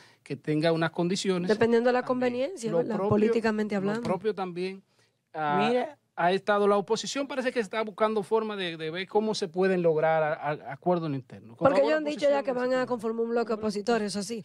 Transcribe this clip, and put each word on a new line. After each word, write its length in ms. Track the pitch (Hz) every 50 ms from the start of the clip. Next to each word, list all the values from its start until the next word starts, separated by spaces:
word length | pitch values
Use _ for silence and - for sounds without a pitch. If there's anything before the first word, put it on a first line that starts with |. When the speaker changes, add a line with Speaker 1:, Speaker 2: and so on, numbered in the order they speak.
| - - _ _ -
Speaker 1:
que 140 | - 143
tenga 340 | 135 - - 151 151 156 165
unas 200 | 165 160 165 160
condiciones 580 | - - 175 175 196 196 - 196 185 180 175 185
Speaker 2:
Dependiendo 400 | 214 214 240 226 233 233 240 247
de 40 | 240
la 100 | 247 247
Speaker 1:
también. 280 | 254 254 254 247 247
Speaker 2:
conveniencia, 400 | 240 247 262 320 392 302 226 220
Speaker 1:
Lo 60 | -
Speaker 2:
¿verdad? 180 | - - - 220
Speaker 1:
propio, 140 | - 196 208
Speaker 2:
Políticamente 640 | 214 208 208 233 233 233 214 226 214 214 214 208 208
Speaker 1:
lo 40 | 196
Speaker 2:
hablando. 220 | 190 196 214 233 240
Speaker 1:
propio 300 | 226 220 175 214 220 202
también, 480 | 190 190 185 170 175 185 190 196 196 - _ _ _ _ _ _ _ _ _ -
ah, 340 | 156 156 147 147 147 208
Speaker 3:
Mira. 300 | 226 247 247 247 208 190 - _ _ _
Speaker 1:
ha 140 | - 170 175
estado 380 | 190 190 - - 208 202 202 202
la 80 | 208
oposición, 500 | 202 196 - 220 208 - 190 - 269 285
parece 240 | 269 294 262 233 254
que 80 | 247 254
está 220 | 220 185 - 220 220
buscando 400 | 214 190 - 220 214 220 214 196
forma 320 | - 220 226 220 214 208
de, 220 | 196 190 170 165
de 120 | 156 160 156
ver 160 | 160 175 190 -
cómo 260 | - 214 220 220 214
se 140 | - 208 175
pueden 320 | 156 180 185 190 190 180
lograr 420 | 175 170 156 156 160 160 160 160 156
a, 100 | 151 156
a, 380 | - - 147 151 - 92 117
acuerdos 400 | 143 - - 180 180 170 165 160
internos. 460 | 139 135 - - - 98 110 110 117
Con 80 | - -
Speaker 2:
Porque 160 | - 285 285
Speaker 1:
favor 100 | 277 285
Speaker 2:
ellos 120 | 311 311 302
Speaker 1:
de 60 | 294
Speaker 2:
han 60 | 302
dicho 140 | 226 294 285
ya 100 | 285 277
Speaker 1:
oposición, 60 | -
Speaker 2:
que 60 | 269 247
van 160 | 247 247 254
Speaker 1:
sí. 60 | 262
Speaker 2:
a 80 | 254 254
conformar 400 | 247 247 233 196 226 226 226 233
un 40 | 233
bloque 200 | 233 233 233 233
Speaker 3:
Un 60 | 226
bloque 40 | 214 214
Speaker 2:
opositor, 360 | 214 190 208 196 226 233 220
eso 220 | 208 208 170 208 196
sí. 180 | 190 233 220 165